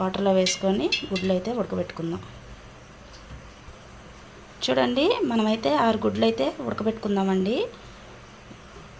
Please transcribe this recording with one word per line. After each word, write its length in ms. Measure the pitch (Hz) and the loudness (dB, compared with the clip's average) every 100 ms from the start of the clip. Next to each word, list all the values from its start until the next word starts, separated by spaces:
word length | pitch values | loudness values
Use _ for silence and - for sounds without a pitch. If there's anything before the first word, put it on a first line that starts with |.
వాటర్లో 340 | 185 190 196 190 | -2 0 4 4
వేసుకొని 460 | 185 - 190 202 294 - - | 4 2 2 2 0 -2 -2
గుడ్లు 200 | 190 190 185 | -2 0 0
అయితే 160 | 196 247 | 0 -2
ఉడకబెట్టుకుందాం. 600 | 185 185 175 - 165 185 - - - - - - - - - - - - - - - - - - - - - - - - | -2 -2 -4 -4 -4 -4 -8 -16 -16 -18 -18 -20 -20 -20 -20 -18 -16 -16 -16 -18 -18 -18 -18 -18 -18 -20 -20 -20 -20 -6
చూడండి, 400 | - 254 254 247 330 480 302 | 0 4 4 4 4 4 2
మనమైతే 420 | 226 214 226 269 294 | 4 4 2 2 4
ఆరు 140 | 226 220 | 4 4
గుడ్లు 200 | 214 202 226 | 0 4 2
అయితే 200 | 226 277 339 240 | 4 0 -2 -4
ఉడకబెట్టుకుందామండి. 880 | - 214 220 202 202 190 190 185 269 466 - - - - - - - - - - - - - | -2 -2 -2 0 2 4 2 2 0 -2 -6 -18 -18 -18 -20 -20 -20 -20 -20 -18 -18 -18 -12